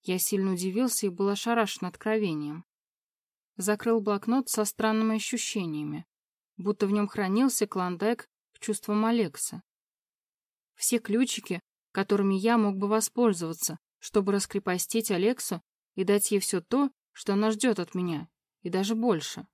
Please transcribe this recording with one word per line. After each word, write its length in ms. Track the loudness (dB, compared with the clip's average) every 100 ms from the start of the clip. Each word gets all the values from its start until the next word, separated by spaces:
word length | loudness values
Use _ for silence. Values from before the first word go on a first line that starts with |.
Я 160 | -2 -2
сильно 360 | 0 0 0
удивился 500 | 0 -2 0 0 0
и 60 | -2
был 180 | 0 0
ошарашен 580 | 0 0 0 0 -4 -8
откровением. 760 | -6 -2 0 0 -2 -4 -8 -14 _ _ _ _ _ _ _ _ -6
Закрыл 420 | -2 0 2 2
блокнот 480 | 2 -2 2 0 0
со 160 | -2
странными 520 | -2 0 0 2 2 0
ощущениями, 920 | -2 -4 -4 -4 -4 -4 -6 -8 -12 _ _ _ _ -8
будто 300 | -4 0 2
в 60 |
нём 160 | 2 0
хранился 580 | -2 0 4 4 2 -2
клондайк 600 | 0 -2 0 0 0 -6 _ _
к 40 | _
чувствам 460 | -6 -4 0 0
Алекса. 580 | 2 2 0 -4 -10 -10 _ _ _ _ _ _ _ _ _ _ _
Все 240 | _ 0 0
ключики, 640 | 0 0 0 -2 -6 -8 _ _ _
которыми 440 | -4 0 2 2 2
я 200 | 2 4
мог 220 | 2 0
бы 100 | 0
воспользоваться, 920 | 0 0 2 2 2 -4 -6 -6 -8 _ _
чтобы 340 | -2 0 2
раскрепостить 800 | 0 0 -4 -2 -2 0 -2 0
Алексу 500 | 2 2 0 -4 -8 _ _ _
и 100 | -4
дать 260 | 2 2 4
ей 100 | 0
всё 220 | 0 -4
то, 280 | 0 0 0 _ _
что 220 | -10 -2
она 160 | 0 2
ждёт 280 | 2 0 0
от 140 | -2
меня, 360 | -4 -2 -4 -8 _ _ _
и 80 | -4
даже 240 | -2 0
больше. 520 | 0 2 0 -2 -12 -16